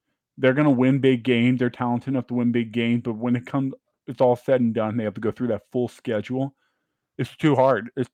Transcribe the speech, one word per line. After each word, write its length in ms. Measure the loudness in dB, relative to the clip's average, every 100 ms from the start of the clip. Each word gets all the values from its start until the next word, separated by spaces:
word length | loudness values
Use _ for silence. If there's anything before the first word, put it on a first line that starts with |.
| _ _ _ 0
They're 160 | 2
gonna 180 | 4 2
win 280 | 4 2 4
big 240 | 2 2
games. 360 | 0 2 2 2
They're 100 | -2
talented 400 | -2 -4 -2 -4
enough 180 | -6 -4
to 60 |
win 180 | -2 0
big 200 | 0 -2
games. 320 | -2 0 0
But 100 | -2
when 220 | -6 -2 -2
it 100 | -2
comes, 280 | -4 -4 -8 _ _ -14
it's 140 | 0
all 140 | 2 2
said 240 | 0 2
and 140 | 2
done, 240 | 0 -2 -2
they 60 |
have 100 | -4
to 80 | -4
go 100 | -6
through 160 | -4 -4
that 200 | -4 -4
full 160 | -4 -4
schedule. 680 | -6 -6 -6 -4 -6 -6 -10 _ _ _ _ _ -8
It's 180 | -8 -2
too 180 | 2 4
hard. 340 | 4 2 -2 -6
It's, 140 | -8